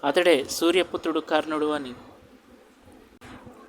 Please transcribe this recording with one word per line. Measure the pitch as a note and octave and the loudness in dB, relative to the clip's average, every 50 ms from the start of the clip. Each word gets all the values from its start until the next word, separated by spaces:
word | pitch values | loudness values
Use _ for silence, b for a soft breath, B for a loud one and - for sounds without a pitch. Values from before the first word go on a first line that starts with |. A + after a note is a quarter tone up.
| - | -2
అతడే | C#3+ C#3 F3+ F3 F3 D#3+ C3 - | 0 2 4 6 6 4 4 2
సూర్యపుత్రుడు | - - - E3+ E3+ F3 F#3 F3 - - D#3+ - E3+ D#3 D#3+ | -2 -4 0 2 2 4 2 0 0 -4 -6 -4 -2 -2 -2
కర్ణుడు" | D#3 - D#3+ D#3 D3 D#3 D#3 D3+ D3+ | -2 0 -2 -2 0 -2 -2 -2 -2
అని. | D3+ D3+ D3 C#3 B2+ A#2+ - - - - - - - - - _ - - - - _ _ _ - - - - - - - - - - - - - - - - - | -2 -2 -4 -6 -10 -14 -16 -20 -20 -20 -20 -20 -20 -20 -20 _ -20 -20 -20 -20 _ _ _ -20 -20 -20 -20 -20 -20 -20 -20 -20 -20 -18 -18 -20 -20 -20 -12 -2